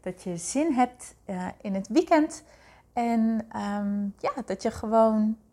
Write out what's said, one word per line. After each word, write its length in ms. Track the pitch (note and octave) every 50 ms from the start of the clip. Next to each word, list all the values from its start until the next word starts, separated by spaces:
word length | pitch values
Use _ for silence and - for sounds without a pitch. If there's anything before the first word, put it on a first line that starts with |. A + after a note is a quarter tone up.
Dat 220 | _ F#3+ F#3 - -
je 140 | F#3+ F3
zin 360 | E3+ - - - C4+ D4+ E4+ C#4
hebt, 420 | A#3+ B3+ B3 - _ - - - _ _
eh, 220 | - F#3+ F#3 F3+ F#3 - _
in 140 | - G#3+ F#3+
het 140 | G3 G3 -
weekend. 560 | A3 D4 F#4 - F4 D#4 D4+ D#4 - - - _ - _ _ - - _ _ _ _
En, 540 | B3 A#3 A#3 A#3 A3+ A3 A3+ A3+ A3 G#3+ -
ehm, 540 | - G#3+ G3+ G3+ G3+ G#3 G#3 G3+ G3+ G3+ G3+ G3+ G3 _
ja, 120 | - - - - A3+
dat 180 | - F#3+ - -
je 80 | A#3
gewoon 680 | - - - G#3+ A3 A3+ A3 A3+ A3 G#3+ G#3+ G#3+ A3 - _ _